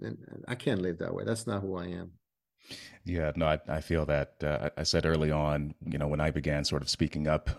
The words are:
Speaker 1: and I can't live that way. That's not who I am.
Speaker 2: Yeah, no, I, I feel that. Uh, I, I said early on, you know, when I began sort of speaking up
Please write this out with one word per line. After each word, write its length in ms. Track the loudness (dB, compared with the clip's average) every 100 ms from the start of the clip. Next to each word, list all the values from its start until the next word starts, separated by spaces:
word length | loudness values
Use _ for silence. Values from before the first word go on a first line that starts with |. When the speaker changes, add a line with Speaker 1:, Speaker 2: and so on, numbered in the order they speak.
Speaker 1:
and 440 | -8 -8 -12 -14 -8
I 80 | -4
can't 260 | 0 2
live 160 | 0 -2
that 140 | -4
way. 100 | -4
That's 220 | -2 -2 -2
not 140 | -4
who 160 | -2 -4
I 80 | -6
am. 240 | -8 -10 -16 _ _ _ _ -18 -16 -16 -12 -4
Speaker 2:
Yeah, 280 | 0 0 2
no, 120 | 4
I, 120 | 2 0
I 140 | -4
feel 240 | 0 2 4
that. 300 | 2 0 -2
Uh, 280 | -2 0 -2 -2
I, 40 |
I 20 |
said 220 | 0 2 4
early 240 | 4 4
on, 440 | 2 2 0 -2 -6 -6
you 120 | -2
know, 100 | 0
when 140 | 2
I 100 | 0
began 320 | 0 0 0
sort 180 | 0 -2
of 80 | -2
speaking 380 | 0 0 2 2
up 220 | 2 2